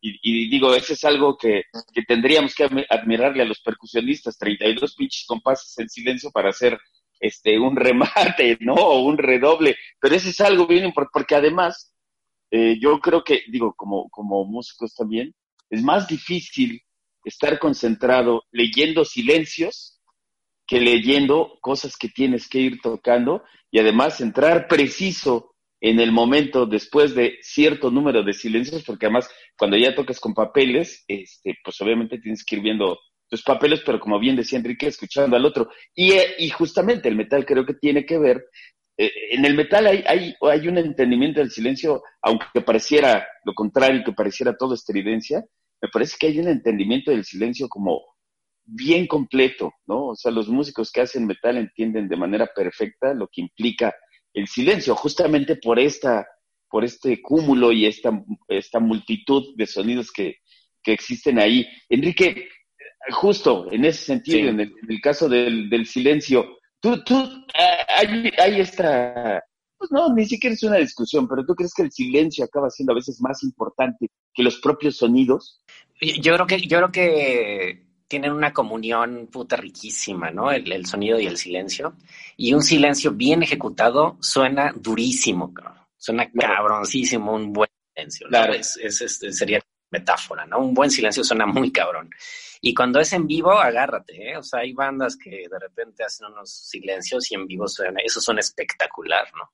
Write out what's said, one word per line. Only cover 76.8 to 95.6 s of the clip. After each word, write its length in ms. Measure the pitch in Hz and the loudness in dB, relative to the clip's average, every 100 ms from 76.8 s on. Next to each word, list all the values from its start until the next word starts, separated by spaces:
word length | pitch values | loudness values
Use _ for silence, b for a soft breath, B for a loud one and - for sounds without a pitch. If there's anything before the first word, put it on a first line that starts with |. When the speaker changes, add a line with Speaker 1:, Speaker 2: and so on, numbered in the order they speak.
| 185 | 2
Speaker 2:
que 920 | 185 180 156 139 123 107 104 92 92 _ _ _ | 2 2 2 2 0 -2 -4 -6 -8 _ _ _
tienen 240 | 143 143 | -6 -4
una 180 | 147 151 | -2 -2
comunión, 760 | 143 113 113 110 117 120 123 113 | -2 -4 -4 -4 -2 -2 -6 -14
puta, 240 | 131 120 123 | -14 -6 -6
riquísima, 760 | 98 - 113 - - 95 170 | -6 -16 -14 -10 -8 -6 -8
¿no? 200 | 85 123 | -4 -2
El, 200 | 139 - | -2 -4
el 140 | 92 90 | -8 -8
sonido 340 | 101 101 113 | -6 0 0
y 80 | 98 | 0
el 100 | 87 | -6
silencio. 580 | 90 90 95 - 147 - B B B B | -8 -8 -8 -8 -10 -12 B B B B
Y 180 | 117 | 0
un 80 | 143 | 2
silencio 500 | - 160 147 139 151 | 4 4 4 2 -2
bien 320 | 104 123 165 | 0 2 2
ejecutado 760 | 165 156 110 95 110 127 156 - | 2 -2 -6 0 0 2 0 0
suena 540 | - - 131 139 143 - | -4 0 0 0 -2 -4
durísimo, 800 | 107 110 120 127 123 90 90 | -6 -2 0 0 -2 -2 -6
cabrón. 240 | - - - _ _ | -12 -20 -20 _ _
Suena 320 | - 117 117 | -6 -4 -2
Speaker 1:
Claro. 240 | 117 117 101 | 0 0 2
Speaker 2:
cabroncísimo 800 | 104 107 101 135 123 120 107 110 | 2 0 -2 -2 -2 -2 -2 -4
un 180 | 104 | -4
buen 160 | 104 107 _ _ | 0 0 _ _
silencio, 320 | - - - - | -16 -16 -16 0
¿no? 20 | |
Speaker 1:
Claro. 220 | 120 110 | 2 4
Speaker 2:
Es, 220 | 110 - - | 0 -4 -8
es, 240 | 110 104 | -6 -6
es, 360 | 120 - 101 95 | -6 -8 -8 -6
sería 240 | 101 104 - _ _ | -2 -2 -4 _ _
metáfora, 540 | 90 90 87 - 82 80 | -10 -2 -2 -4 -12 -6
¿no? 140 | 104 | -4
Un 140 | 131 | -2
buen 160 | 127 139 | 2 2
silencio 340 | 135 107 104 | 2 -2 -2
suena 220 | 120 113 104 | -2 0 0
muy 260 | 117 131 | 0 0
cabrón. 380 | - 87 85 82 B B B B B | -2 -2 -4 -12 B B B B B
Y 120 | - | -4
cuando 260 | 120 123 127 | 0 2 2
es 120 | - | 2
en 140 | 185 156 | 0 -2
vivo, 240 | 156 165 | 0 2
agárrate, 800 | 202 151 117 135 107 - 87 107 | 4 2 0 -2 -4 -10 -18 -14
¿eh? 60 | 156 | -14
O 60 | |
sea, 160 | 131 123 | -8 -8
hay 120 | 123 | -6
bandas 420 | 127 139 135 127 135 | -6 -6 -4 -6 -6
que 300 | - 98 87 | -16 -16 -14
de 100 | |
repente 440 | 92 | -14